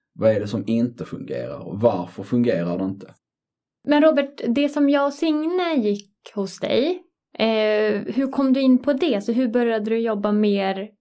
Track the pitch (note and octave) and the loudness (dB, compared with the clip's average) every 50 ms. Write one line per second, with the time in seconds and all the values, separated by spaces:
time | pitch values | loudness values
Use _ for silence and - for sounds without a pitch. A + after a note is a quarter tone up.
0 | _ _ _ - G#2+ A2 G#2+ G#2 G#2 G#2 A2 - - A2+ A2+ A#2 A#2+ A#2+ A#2+ - | _ _ _ 2 2 2 4 2 0 -4 -4 -6 -2 -2 0 0 0 -2 -4 -8
1 | - - - - - - C2 A#1+ A#1+ B1+ C#2 C2+ - E2+ - G#2 A2+ A#2 F#2+ F2 | -12 -12 -10 -12 -10 -8 -8 -8 -8 -8 -10 -12 -10 -10 -4 0 2 2 2 0
2 | F2 - - - - - B2+ A#2+ A#2+ A#2+ G2 E2+ E2+ F2 F2 F#2 F#2+ F#2+ G2 - | -4 -8 -12 -14 -6 -2 0 2 2 2 2 0 -2 -2 -2 -2 -4 -4 -6 -8
3 | - - - _ _ _ _ _ _ _ _ _ _ _ _ _ _ - D4 D4 | -14 -18 -20 _ _ _ _ _ _ _ _ _ _ _ _ _ _ 0 4 6
4 | D4+ D#4+ D#4 C#4+ C#4 C#4 - - - A#3+ A#3 C#4 C#4+ C#4+ D4 D4 C#4+ C#4 C#4+ C#4+ | 6 6 4 4 0 -2 -6 -6 -4 -2 0 0 0 0 0 2 2 4 4 2
5 | C#4 C#4+ C#4 - D#4+ D#4+ D4+ D4+ D#4 E4 F4+ F#4 F4+ E4 D#4+ C4+ G#3+ G#3 G3+ G3+ | 2 0 -2 -2 0 0 0 0 -2 -2 -2 -2 -2 0 0 0 0 0 -2 -4
6 | - _ _ _ _ - - G#3 G3 F#3+ - - - - - A3 C4 E4+ F#4 F4+ | -6 _ _ _ _ -10 -8 -6 -6 -6 -6 -6 -4 0 0 2 2 0 -2 -4
7 | - _ _ _ _ _ - - G#3+ A3+ A3 A3 G#3+ G#3+ G#3+ G#3+ G#3+ G#3+ G#3 G3+ | -8 _ _ _ _ _ -4 -2 0 0 2 2 2 2 2 2 2 0 0 -2
8 | - - G#3 B3+ C4+ C4+ - - C#4 C4 B3+ C#4 C4+ C4 B3+ B3+ - C#4+ C#4+ C4+ | -4 -4 -2 -2 -2 -2 0 0 2 2 2 4 4 4 4 4 4 0 0 0
9 | F#4 D#4+ A3 G3+ G3+ - A#3 B3 C4 A#3 G#3+ B3 A#3+ A#3 A3+ A3 G#3 A3 A3+ A3+ | 0 0 0 0 -2 -2 0 0 0 0 0 0 2 2 0 0 -2 -2 -2 0
10 | A#3 A3+ A3 G3+ G3+ G#3 G#3 G#3 G#3+ G#3 G3+ G3 F#3+ F#3+ F#3+ F#3+ G3 A3 - _ | 0 -2 -2 -2 0 0 2 2 2 2 2 0 0 -2 -4 -4 -8 -10 -14 _